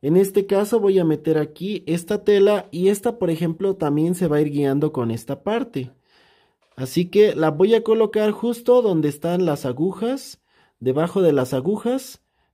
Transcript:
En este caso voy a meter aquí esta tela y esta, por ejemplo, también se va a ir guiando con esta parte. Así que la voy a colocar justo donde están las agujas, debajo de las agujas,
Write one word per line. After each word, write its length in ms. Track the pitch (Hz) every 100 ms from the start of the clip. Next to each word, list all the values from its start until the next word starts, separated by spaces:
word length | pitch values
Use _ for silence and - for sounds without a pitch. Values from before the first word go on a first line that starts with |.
En 120 | 139 175
este 300 | 196 202 196
caso 340 | 196 202 233
voy 200 | 202 190
a 60 | 165
meter 340 | 151 160 156
aquí 440 | 151 - 185 208 -
esta 360 | 170 175 208
tela 440 | 202 202 196 208 -
y 200 | 170 185
esta, 280 | 202 240 233
por 140 | 175
ejemplo, 460 | 160 170 160 196 190
también 360 | 151 147 165
se 140 | 180 180
va 100 | 147
a 40 |
ir 100 | 151
guiando 400 | 143 143 139 175
con 180 | 135 117
esta 320 | 113 - 139
parte. 500 | - 226 233 143 127 _ _ _ _ _ _ _ _ -
Así 340 | 131 - 175
que 240 | 196 214
la 160 | 139 156
voy 240 | 147 190
a 80 | 226
colocar 480 | 220 220 214 214 214
justo 540 | 208 233 233 240 247
donde 260 | 226 170 147
están 380 | 143 170 175 175
las 180 | 143 135
agujas, 760 | 127 170 180 226 269 - - _ _ _ _
debajo 420 | 123 131 170 196
de 120 | 175
las 200 | 143 131
agujas, 680 | 135 143 208 233 262 262 - _ _ _